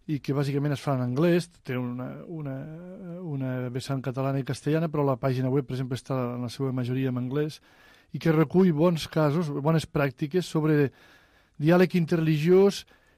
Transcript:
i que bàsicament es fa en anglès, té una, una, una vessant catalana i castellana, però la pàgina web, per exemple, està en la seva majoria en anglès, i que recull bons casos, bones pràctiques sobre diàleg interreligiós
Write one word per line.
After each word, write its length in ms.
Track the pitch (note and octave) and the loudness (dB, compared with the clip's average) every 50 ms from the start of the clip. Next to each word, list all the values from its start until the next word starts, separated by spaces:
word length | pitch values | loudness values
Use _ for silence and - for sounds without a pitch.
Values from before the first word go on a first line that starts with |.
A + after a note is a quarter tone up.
| - | -8
i 120 | - D#3 C3 | -6 -6 -4
que 140 | - - C#3 | -2 -2 -2
bàsicament 380 | C#3 C#3+ C3+ C#3 C#3+ C#3 D3 C#3+ | -2 0 0 -2 -2 0 0 -2
es 80 | - - | -2 -2
fa 100 | D3+ C#3 B2+ | -2 -2 0
en 40 | B2 | -2
anglès, 420 | B2 B2 C3+ E3 F3 E3+ F3 E3+ - _ _ - | -2 0 2 2 4 2 2 0 -4 _ _ -10
té 140 | - B2+ B2+ | -6 -4 -4
una, 300 | B2 A#2+ B2 B2 B2+ C#3 C#3 C#3+ - - | -4 -4 -6 -8 -8 -10 -12 -14 -14 -12
una, 260 | F3 D#3+ D3 C#3 C3+ C3+ C#3+ D#3 D#3 E3 F3+ F3+ F#3 G3+ F#3+ F3 E3+ F3 F#3 | -12 -10 -8 -8 -8 -8 -10 -12 -14 -16 -16 -16 -16 -16 -14 -12 -12 -10 -8
una 280 | E3 C#3+ C3+ C3+ C3 B2+ B2+ B2+ B2 A#2+ | -8 -6 -4 -4 -4 -4 -4 -4 -4 -6
vessant 300 | C3 - - C#3 C3 A#2+ | -6 -6 -4 -6 -4 -4
catalana 340 | C#3 A#2+ C3+ C3+ C3+ C3+ C#3 B2+ | -6 -6 -4 -4 -2 -2 -4 -4
i 20 | |
castellana, 460 | - C3 - - C#3+ D3+ D#3+ E3 D#3+ D3 | -4 -6 -6 -2 -2 0 0 0 -2 -2
però 120 | D3 C#3+ | 0 0
la 100 | C#3+ C3 | 0 0
pàgina 320 | A#2+ - C3+ B2+ B2+ C3 C3 | 0 0 -2 0 0 0 0
web, 160 | B2+ D3 C3 | 0 0 -2
per 120 | - C3 B2+ | -2 -4 -6
exemple, 180 | C3+ B2 C3 | -4 -4 -6
està 220 | A#2 - - C#3 C3 B2 A#2+ B2 | -8 -6 -4 -4 -2 -2 -4 -4
en 100 | B2 B2 | -6 -6
la 60 | A#2 - | -8 -6
seva 220 | - C3+ C3+ B2+ | -4 -4 -2 -2
majoria 320 | C3 B2 A#2+ B2+ C3 C3 C3 | -2 -2 -2 -2 -2 -2 -2
en 140 | B2 B2 B2 | -2 -2 -4
anglès, 380 | B2+ C3 D3 D3+ D#3 - - _ _ _ _ - - - _ _ _ - | -4 -2 -2 -4 -4 -6 -12 _ _ _ _ -20 -20 -20 _ _ _ -10
i 60 | C3+ | -2
que 140 | - E3 D#3 | 0 2 4
recull 340 | D#3 D#3+ B2+ - F3+ F#3+ F3+ D#3 | 4 4 4 4 4 6 6 4
bons 320 | C#3+ D#3+ F3+ F3 D3+ - - | 4 4 4 2 0 -4 -4
casos, 380 | - D#3+ D#3 D3 C#3 F3 F3 D3 C#3+ D3 C3+ | 0 2 2 2 2 0 0 -2 -4 -2 0
bones 220 | D#3 E3 D#3 - - | 2 2 2 0 0
pràctiques 560 | - D3+ C#3 C#3 - - D#3 C#3+ D#3+ F#3 E3+ | -2 0 0 0 -2 -4 -6 -2 -2 -2 -2
sobre 440 | - - D#3+ D3+ D#3 D#3 D3 C#3+ B2 - _ - - - _ _ _ _ _ _ _ _ - | 0 -2 0 2 4 4 4 4 2 0 _ -20 -20 -20 _ _ _ _ _ _ _ _ -2
diàleg 380 | D3 D#3 F3 F3+ F#3 - - | 2 4 6 6 4 4 4
interreligiós 880 | F3+ E3 - F3+ E3 D#3+ D#3 D#3+ D3 D3+ F3 F#3 F#3+ G3 G3+ G3 - - _ _ _ _ _ _ | 0 2 2 0 0 2 2 2 2 4 6 6 8 6 6 4 0 -10 _ _ _ _ _ _